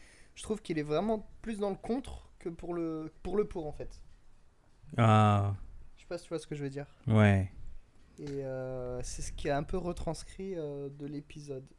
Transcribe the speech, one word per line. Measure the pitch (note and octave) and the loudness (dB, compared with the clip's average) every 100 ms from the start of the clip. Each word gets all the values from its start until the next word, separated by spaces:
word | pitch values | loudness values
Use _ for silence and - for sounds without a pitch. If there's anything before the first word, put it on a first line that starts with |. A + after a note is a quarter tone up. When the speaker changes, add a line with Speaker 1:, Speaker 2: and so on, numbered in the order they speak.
| - - - - | -20 -20 -20 -10
Speaker 1:
je | |
trouve | - G#3 | -4 -4
qu'il | - D#3+ | -2 -2
est | |
vraiment | D3 D3+ G#3+ G#3+ - - | 0 2 2 0 -4 -12
plus | A3+ G#3 | -8 -2
dans | G3+ | -2
le | F#3+ | -2
contre | - B3 - - - - | -2 -2 -4 -12 -14 -12
que | E3+ | -10
pour | E3+ E3+ | -8 -6
le, | E3+ E3 D#3 D#3+ - | -4 -2 -4 -8 -8
pour | F#3 G3 | -2 0
le | G#3 | 0
pour, | F3+ D3+ | 0 -6
en | |
fait. | - B2+ - - - - - - _ - - - - | -6 -8 -12 -18 -20 -20 -20 -20 _ -20 -20 -4 4
Speaker 2:
Ah. | A2+ G#2+ G#2+ G2+ G2+ G2 - - - - | 8 10 8 6 4 -2 -6 -14 -16 -16
Speaker 1:
Je | |
sais | - | -8
pas | F3 | -8
si | - | -6
tu | |
vois | E3 | -8
ce | - | -6
que | D3 | -6
je | |
veux | C#3 | -6
dire. | C3+ D3 - - | -6 -10 -4 4
Speaker 2:
Ouais. | A2 G#2 G2 F#2+ - - - - - - - | 8 8 8 2 -4 -10 -10 -14 -20 -20 -12
Speaker 1:
Et, | D3 C#3 | -8 -6
euh, | C3+ C3 C3 B2+ B2 B2 | -4 -6 -6 -6 -6 -6
c'est | B2+ - | -6 -6
ce | - | -6
qui | - D3+ | -4 0
est | |
un | C#3+ | 0
peu | - F#3 | 0 -2
retranscrit, | F3 F3 E3 D3+ - - F#3+ F3 | -2 -4 -4 -4 -8 -10 -6 -4
euh, | D3 C#3+ C#3+ | -6 -6 -8
de | C#3+ C#3+ | -8 -10
l'épisode. | C#3+ C#3+ D3+ C#3+ C3 C#3 | -10 -12 -14 -10 -10 -12